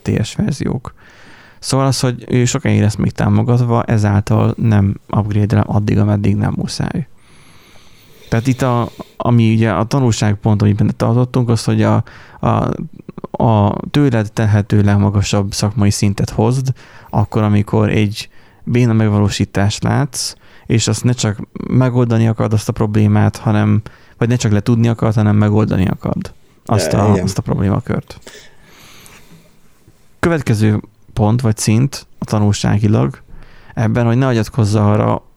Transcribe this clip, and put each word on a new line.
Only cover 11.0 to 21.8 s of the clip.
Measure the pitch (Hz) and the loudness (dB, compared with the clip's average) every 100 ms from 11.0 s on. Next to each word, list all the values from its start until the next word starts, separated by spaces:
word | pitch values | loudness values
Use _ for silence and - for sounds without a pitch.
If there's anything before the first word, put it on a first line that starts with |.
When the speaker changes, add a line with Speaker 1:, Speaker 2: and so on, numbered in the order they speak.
| 113 117 123 127 120 | 0 0 0 0 0
Speaker 1:
az, | 110 | 0
hogy | - 110 | 0 0
a, | 107 107 - - - - | 2 0 -2 -10 -20 -6
a, | - 110 - - 160 - - - - - | -2 0 -2 -6 -10 -16 -20 -18 -12 -2
a | 120 107 101 - - | 2 2 2 0 -2
tőled | 147 143 117 104 | 0 2 0 -2
telhető | - 110 104 101 110 | -2 2 2 2 2
legmagasabb | 101 101 101 101 95 104 101 | 2 2 2 0 0 -2 -2
szakmai | - 107 107 101 | -2 -2 0 0
szintet | - 104 95 - | 0 0 -2 -4
hozd, | - 110 131 131 - - - - | 0 0 0 -2 -6 -10 -20 -6
akkor, | 117 117 117 | -2 -2 0
amikor | 107 104 101 104 107 | 2 0 0 0 0
egy | 110 104 104 - - - _ | 0 0 -4 -12 -18 -20 _
béna | - 120 123 | -2 0 2
megvalósítást | 110 110 104 101 - - - 98 - | 2 2 2 0 0 -2 -2 -2 -2
látsz, | 113 117 147 - - - - - - | -2 -2 -4 -6 -10 -12 -20 -14 -2
és | 110 - | -2 0
azt | 107 | -2
ne | 123 | -2
csak | 123 110 101 - - - | 0 -2 -4 -10 -12 -2
megoldani | 123 | 0